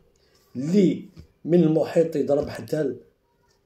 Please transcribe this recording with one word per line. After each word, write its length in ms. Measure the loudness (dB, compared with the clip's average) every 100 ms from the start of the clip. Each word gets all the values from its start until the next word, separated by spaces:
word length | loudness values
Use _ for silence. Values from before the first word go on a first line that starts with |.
| _ _ _ _ _ -10
اللي 520 | -2 2 2 0 -8 -20 -20 _
من 180 | 0 2
المحيط 540 | 4 2 0 0 0 -2
يضرب 320 | -2 -2 -2
حتى 320 | -10 -8 -6
ال-، 200 | -4 -6 -14 _ _ _ _ _